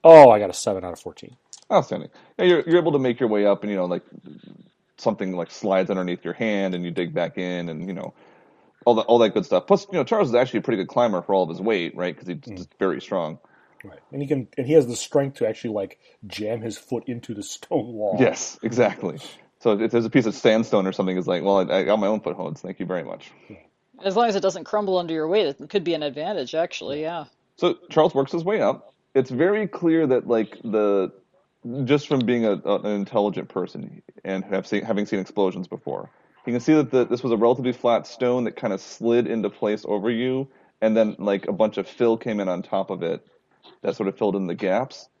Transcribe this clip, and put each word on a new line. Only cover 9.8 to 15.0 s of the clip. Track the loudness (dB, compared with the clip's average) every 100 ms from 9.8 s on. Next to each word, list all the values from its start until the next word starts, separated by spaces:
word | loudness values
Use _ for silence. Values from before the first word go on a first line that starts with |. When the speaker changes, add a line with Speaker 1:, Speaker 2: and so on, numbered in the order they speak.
| 2
Speaker 2:
you | -4
know, | 0
Charles | 0 2
is | 2
actually | 2 -2
a |
pretty | -2 -2
good | -2
climber | 0 2 0
for | 0 0
all |
of | 0
his | -2
weight, | -2 -2 -2 -6
right? | -8 -8
'Cause | -12
he's | -12
Speaker 1:
Mm. | -12 -16
Speaker 2:
just | -16 _
very | -2 -2
strong. | -4 -4 -4 -10 _ _ _ _
Speaker 1:
Right. | -20 -20 _
And | -10
he | -4
can, | -4 -4 -8
and | 4
he |
has | 4 4
the |
strength | -4